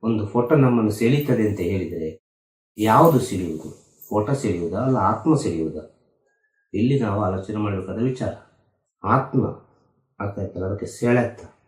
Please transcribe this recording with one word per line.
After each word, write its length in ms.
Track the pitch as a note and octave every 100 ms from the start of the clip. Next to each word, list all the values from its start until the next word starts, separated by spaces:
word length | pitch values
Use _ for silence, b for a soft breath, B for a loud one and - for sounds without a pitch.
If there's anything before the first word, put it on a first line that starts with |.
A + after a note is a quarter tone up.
ಒಂದು 240 | A2+ A2 G#2
ಫೋಟೋ 280 | A#2+ A#2+ D#3
ನಮ್ಮನ್ನು 360 | C3 A#2+ G#2+
ಸೆಳೀತದೆ 580 | G#2 A#2 C#3+ - A2+ G#2+
ಅಂತ 100 | F#2+
ಹೇಳಿದರೆ 600 | F2 F#2+ F2 - D#2+ - _ _ _ _ _ -
ಯಾವುದು 420 | G#2+ A#2 E3 C#3
ಸೆಳೆಯುವುದು? 500 | - F#2+ F2 D#2+ - - _ _ -
ಫೋಟೋ 240 | G#2+ G#2+
ಸೆಳೆಯುವುದಾ, 440 | C3+ G#2+ E2+ E2+ F#2
ಅಲ್ಲ 200 | C3 B2
ಆತ್ಮ 380 | F#2+ A2 - D3+
ಸೆಳೆಯುವುದಾ? 560 | A2 E2+ D#2+ D#2 - _ _ _ _ _ _ _ _
ಇಲ್ಲಿ 260 | F#2+ A#2+ C#3
ನಾವು 240 | A2 G2+
ಆಲೋಚನೆ 340 | G2 F#2+ G2 G#2+
ಮಾಡಬೇಕಾದ 440 | G#2 F#2+ F#2 G2
ವಿಚಾರ. 320 | B2 B2+ A2 - - _ _ _ _ _
ಆತ್ಮ, 420 | G2 B2 - - G#2 - _ _ _ _ _ _
ಅರ್ಥ 200 | G2+ -
ಆಯ್ತಲ್ಲ, 260 | G2 - F#2+
ಅದಕ್ಕೆ 200 | G#2 -
ಸೆಳೆತ 540 | - A#2+ B2 A2 - - _